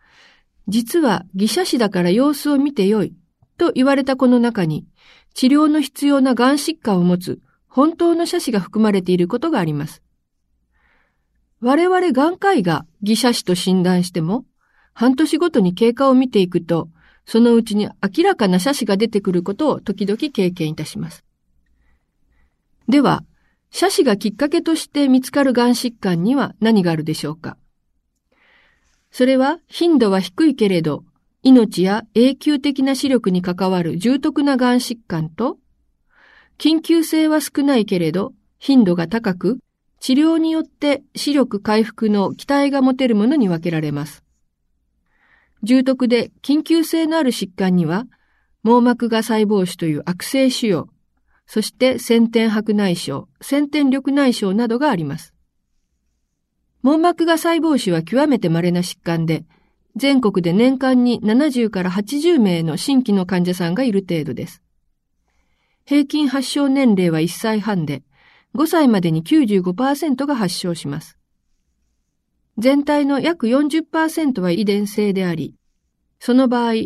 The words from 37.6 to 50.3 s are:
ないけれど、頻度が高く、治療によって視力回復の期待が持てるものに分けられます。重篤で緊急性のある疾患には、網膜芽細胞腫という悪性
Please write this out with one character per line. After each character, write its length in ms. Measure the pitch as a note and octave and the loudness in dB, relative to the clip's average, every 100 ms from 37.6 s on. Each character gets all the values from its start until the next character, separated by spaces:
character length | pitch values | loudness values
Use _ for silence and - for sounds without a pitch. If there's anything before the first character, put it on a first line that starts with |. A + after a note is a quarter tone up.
な 140 | C#4+ B3+ | 0 2
い 100 | G#3 | 0
け 120 | F3+ | -2
れ 140 | D#3+ | -2
ど、 220 | F3+ A#3+ - _ _ | -2 -6 -10 _ _
頻 260 | - C4+ | 2 4
度 100 | F#3+ | 4
が 140 | F3 E3 | 2 -2
高 260 | A3+ A3 | -4 -4
く、 240 | F3+ F3 B3+ _ _ _ - | -2 -4 -4 _ _ _ -10
治 140 | - | 0
療 240 | C4 D#4+ E4 | 2 2 2
に 140 | D#4+ | 0
よ 100 | D#4+ | -2
っ 20 | |
て 380 | D#4+ - D4 C#4 _ | -6 -4 -2 -2 _
視 180 | - D4 | -8 -2
力 280 | C#4+ B3+ G3+ | 0 0 -2
回 220 | G#3+ G#3+ | 0 0
復 280 | A3 - A3 | 0 -2 -2
の 240 | G#3 F#3+ | 0 -2
期 120 | - - | -6 -2
待 240 | C#4 C#4+ | 0 0
が 120 | C#4 | 2
持 120 | C4 | 0
て 120 | B3+ B3+ | 2 0
る 80 | G#3 | 2
も 100 | A3 | 2
の 100 | D#4 | 2
に 120 | G3 | 0
分 120 | E3 | -2
け 100 | F3 | -2
ら 100 | D#3+ | -4
れ 120 | D3+ | -4
ま 140 | C#3+ D3+ | -6 -10
す。 160 | - _ _ _ _ _ _ _ _ _ _ _ _ _ - | -14 _ _ _ _ _ _ _ _ _ _ _ _ _ -8
重 180 | G#3 C4 | 0 2
篤 260 | C4 C4 B3 | 2 0 0
で 220 | A#3+ - _ | 0 -2 _
緊 200 | - D4 | -2 -2
急 220 | D4+ E4 | 2 0
性 220 | D#4+ E4 D#4+ | 0 -2 0
の 100 | D#4+ | 0
あ 60 | |
る 100 | C4 | 0
疾 160 | A#3 F#3+ | -2 -8
患 220 | - F#3+ F3+ | -4 0 2
に 100 | D#3 | 0
は、 200 | F3+ B3+ _ _ _ _ _ | -4 -8 _ _ _ _ _
網 180 | A3 A#3+ | 2 4
膜 260 | A#3+ A#3+ A#3 | 4 0 -2
芽 140 | A3 | -2
細 240 | A3 A3 G#3 | -2 0 2
胞 180 | G#3 | 0
腫 120 | F3+ - | -2 -4
と 100 | E3 | -4
い 100 | D3 | -4
う 60 | |
悪 180 | - F3+ | -6 -8
性 280 | - | -4